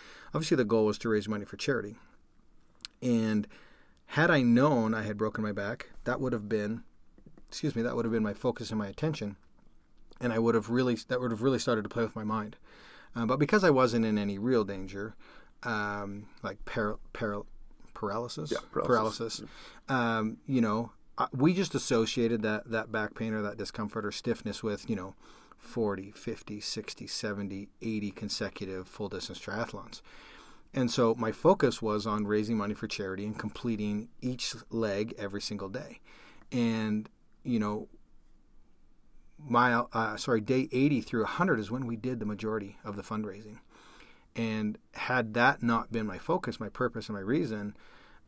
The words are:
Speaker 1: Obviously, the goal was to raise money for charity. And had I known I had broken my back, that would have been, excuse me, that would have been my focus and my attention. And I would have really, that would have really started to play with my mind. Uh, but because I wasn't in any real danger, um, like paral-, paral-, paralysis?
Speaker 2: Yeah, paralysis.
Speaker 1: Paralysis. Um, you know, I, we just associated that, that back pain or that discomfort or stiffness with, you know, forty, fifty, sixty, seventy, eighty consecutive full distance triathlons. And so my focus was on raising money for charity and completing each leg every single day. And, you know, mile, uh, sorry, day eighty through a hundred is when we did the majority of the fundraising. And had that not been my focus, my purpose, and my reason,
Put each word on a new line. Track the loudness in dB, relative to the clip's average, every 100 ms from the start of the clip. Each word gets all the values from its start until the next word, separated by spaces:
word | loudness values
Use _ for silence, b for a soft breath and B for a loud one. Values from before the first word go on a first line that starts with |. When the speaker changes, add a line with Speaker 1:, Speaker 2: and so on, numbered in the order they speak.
| B B B
Speaker 1:
Obviously, | -4 2 4
the | 6
goal | 6 4
was | 2
to | 0
raise | 0 0
money | -4 -6
for | -4
charity. | -2 0 -2 -10 b -20 -20 -20 -20 -20 -20 -20 -20 _
And | 2 4 4 2 0 b b b b b -2
had | 4 6
I | 6
known | 8 8 6 6 2
I | 0
had | -2 -2
broken | -2 0
my | -2
back, | -2 -4 -6 -10 -6 -2
that | 0
would | 0
have | -2 0
been, | 0 0 -4 -10 -20 -20 -20 -20 -20 -16
excuse | -4 -2 0
me, |
that | 0 0
would | 0
have |
been | 2
my | 0
focus | 0 -2 -2 -4
and | -4
my | -4
attention. | -2 -2 -2 -6 -10 -18 -20 -20 -20 -20 -20 -20 -4
And | 0
I | 4
would | 4 4
have | 4
really, | 2 4 2 0
that | -2
would | 0
have | 2
really | 2 4
started | 2 2
to | 0
play | -2
with | -2 -2
my |
mind. | -2 -2 -4 -10 B B B B B -2
Uh, | 0
but | 2
because | 4 6
I | 8
wasn't | 8 6 6 4
in | 2
any | 0 -2
real | 2 4
danger, | 2 -2 -8 -8 -10 -12 b b b -12
um, | -4 -2 -2 -4 -6 -8 -12 -10
like | -8 -8 -6
paral-, | -2 -2 -2 -8
paral-, | -6 -4 -4 -8 -14 -18 -18 -18
paralysis? | -6 -4 -4 -4 -8 -4
Speaker 2:
Yeah, | -4 -2
paralysis. | -2 4
Speaker 1:
Paralysis. | 4 2 -2 -6 -6 B B B B -2
Um, | 0 2 2 0 -4 0
you | 2
know, | 2 2 -4 -10 -10 -4
I, | -2
we | 4 4
just | 4 0
associated | -2 2 2 4 2 2 2
that, | 0 -2 -2
that | -4 -2
back | -2 -4 -4
pain | -4
or | -2
that | -4 -4
discomfort | -8 -4 -4 -4 -6
or |
stiffness | -4 -2 -2 -4 -4
with, | -4 -4 -4
you | -6
know, | -6 -14 b b b -20
forty, | -8 -2 0 0 -6
fifty, | -10 -8 -8 -8 -8
sixty, | -6 -6 -8 -10 -8
seventy, | -6 -4 -4 -6 -6 -10 -8
eighty | -4 -2 -4
consecutive | -6 -6 -4 -4 -6 -6 -6 -8
full | -8 -6
distance | -6 -8 -10
triathlons. | -8 -6 -6 -8 -12 -16 B B B B B B B
And | -2 0
so | 4 4 4
my | 0
focus | 4 6 6 4 2
was | 0 0 0
on | 0 2
raising | 2 2 0
money | 0 -4
for | -6
charity | -4 -4 -4 -6
and | -6
completing | -8 -4 -2 -2 0 -2 -4 -6
each | -6 -4 -6 -8 -6
leg | -2 0 0 -2 -4
every | -6 -6
single | -6 -6 -6
day. | -8 -10 -16 b b b b -6
And, | 0 2 2 2 0 -2 -14 -20 -10
you | -2 0
know, | 0 -2 -8 -16 -20 -20 -20 -20 -20 -20 -20 -20 -20 -20 -20 -20 -20 -16
mile, | 2 4 6 4 2
uh, | 0 -2 -2
sorry, | 2 2
day | 4 2 2
eighty | 2 4 2
through | 0 0
a | 0
hundred | 2 2 2
is | 0
when | -4 -4
we | -4
did | -4 -4
the | -4
majority | -4 -2 -4 -6 -10 -10
of | -10
the |
fundraising. | -6 -6 -6 -10 -14 -18 -20 b b b b b b -4
And | -2 0 -2 -4 _
had | -8 0 0 2
that | 4 4 4
not | 2 2 0
been | -4 -4
my | -4
focus, | -2 -2 -2 -6
my | -8
purpose, | -2 -2 -2 -6
and | -4
my |
reason, | 0 2 2 -2 -6 -10 b b b b